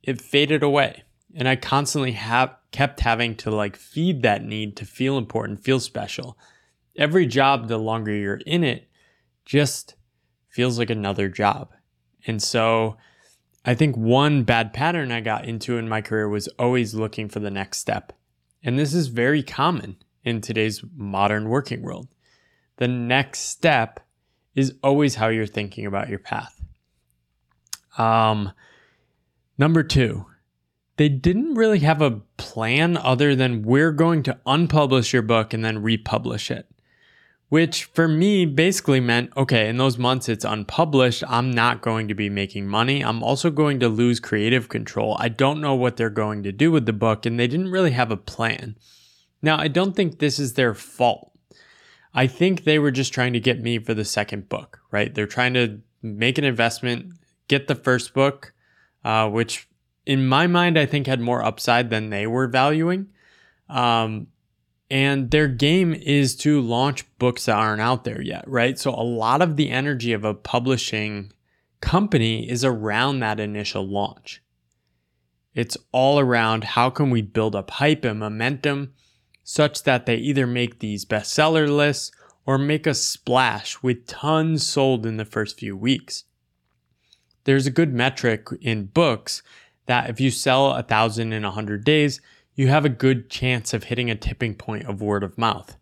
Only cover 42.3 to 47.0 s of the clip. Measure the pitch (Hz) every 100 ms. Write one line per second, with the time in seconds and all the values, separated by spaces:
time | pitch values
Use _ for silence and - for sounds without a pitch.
42.3 | 101 98 101 98 104 120 139 117 113 117
43.3 | 135 170 147 151 139 120 110 120 120 -
44.3 | 110 107 127 117 113 110 - 107 107 117
45.3 | 110 135 151 147 135 123 120 113 104 107
46.3 | 104 98 98 156 156 113 107